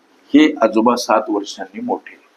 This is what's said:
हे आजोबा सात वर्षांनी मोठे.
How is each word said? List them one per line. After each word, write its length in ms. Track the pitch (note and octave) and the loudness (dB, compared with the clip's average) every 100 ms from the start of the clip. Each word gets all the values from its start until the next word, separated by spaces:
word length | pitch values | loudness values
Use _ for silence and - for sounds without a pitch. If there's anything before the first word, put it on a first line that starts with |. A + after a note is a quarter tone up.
| _ _ _ | _ _ _
हे 200 | C#3+ D#3 - | 4 4 2
आजोबा 340 | A2 A2 A#2 A#2+ | 0 2 0 0
सात 260 | - A2 A2 | 0 0 0
वर्षांनी 520 | G#2 G2 - F#2+ G#2 | -6 -6 -12 -16 -12
मोठे. 380 | A#3+ F#2 - - _ | -8 -8 -10 -20 _